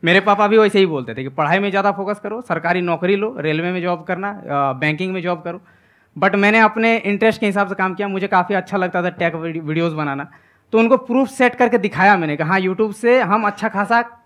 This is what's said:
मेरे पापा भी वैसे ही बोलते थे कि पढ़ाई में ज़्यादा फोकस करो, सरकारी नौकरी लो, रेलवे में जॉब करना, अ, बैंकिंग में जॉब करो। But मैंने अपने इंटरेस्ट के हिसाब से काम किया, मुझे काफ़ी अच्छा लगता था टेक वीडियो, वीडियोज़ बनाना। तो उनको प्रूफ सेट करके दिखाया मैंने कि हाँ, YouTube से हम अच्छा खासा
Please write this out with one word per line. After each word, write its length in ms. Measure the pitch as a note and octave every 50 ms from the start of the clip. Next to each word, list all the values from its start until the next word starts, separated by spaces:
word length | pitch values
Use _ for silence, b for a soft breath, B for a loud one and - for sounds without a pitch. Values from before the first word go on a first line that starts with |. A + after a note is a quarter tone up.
| -
मेरे 160 | E3+ F3 G3
पापा 260 | F#3+ G#3 G3+ G3 G#3
भी 120 | G3+ G#3+ A3
वैसे 200 | G#3+ G3+ G3 G3+
ही 80 | G3
बोलते 280 | F3 D#3+ C#3 B2 A2 A2+
थे 80 | C3
कि 60 | C3 C3+
पढ़ाई 300 | C3+ - D3+ D3 E3+ F#3+
में 120 | G3+ G3+
ज़्यादा 220 | F#3+ G3 G3 G3+
फोकस 280 | F#3 F3+ G3 F#3+ G#3 G3+
करो, 200 | - G3+ G#3+ A#3
सरकारी 400 | B3 - F3 E3 E3 E3+ F3 F#3
नौकरी 360 | F3+ F3 E3+ - F3+ F3+ G3+
लो, 200 | G3 G#3 A3 - -
रेलवे 340 | C#3+ D#3 D3+ D#3 E3 F3
में 100 | F3+ F#3
जॉब 200 | E3+ F3+ F3 E3
करना, 280 | D#3 - F#3 F3 G3 G3+
अ, 420 | G#3 G3 - - C#3+ C#3+ C#3 C#3
बैंकिंग 400 | C3 C3 D3+ D3+ D#3 D3 F#3 F#3
में 100 | F#3 F#3
जॉब 200 | E3 F3+ F3 D#3+
करो। 180 | - F3 E3+ - b b b b b b b b b b b -
But 160 | G3 G3 G3
मैंने 240 | G3+ G3+ G3+ G#3+ A3+
अपने 400 | A3 G#3+ A3 A3 A3+ A3+ A3+ A3+
इंटरेस्ट 420 | - G3 G3+ F#3+ A3 A3 G#3+ -
के 60 | A#3
हिसाब 220 | G3+ F#3 G3+ G3+ F3+
से 60 | G3
काम 200 | F#3+ F#3+ F#3 F3+
किया, 140 | D#3+ G#3 G3+
मुझे 180 | F#3+ F#3+ F#3
काफ़ी 280 | G3 G3+ F#3 F3 G3 G3+
अच्छा 220 | F#3+ F3+ - G3
लगता 260 | G3+ F#3 F3+ D#3+ F3+
था 80 | F3 F3+
टेक 240 | F3 - F3 E3 D#3+
वीडियो, 300 | E3 D#3+ E3 D#3+ E3 D#3+
वीडियोज़ 300 | D3 D#3 E3 E3+ E3+ D#3
बनाना। 360 | D#3 D3+ C#3+ C#3 C#3 C#3+ C#3+ b b b b b b b b
तो 60 | - A3
उनको 180 | A3+ A#3 C4+
प्रूफ 320 | B3+ B3+ - A#3+ C4 C4+ -
सेट 260 | - - B3+ A#3+ -
करके 240 | - - A#3 G3+ G#3+
दिखाया 380 | F#3 G#3 - C3+ F#3+ G3+ G#3
मैंने 200 | F#3 E3 D3+ D3
कि 60 | D3
हाँ, 180 | D#3+ D#3 F#3+ F#3+
YouTube 320 | F#3 F#3 F#3 - A3 A3
से 280 | G3+ - - A#3 B3 C4
हम 260 | A#3 E3+ G3+ A3+ A3
अच्छा 220 | G#3 G3+ - G#3+ A3
खासा 340 | - G3 G3+ - A#3 A#3 A#3 A#3 - _ _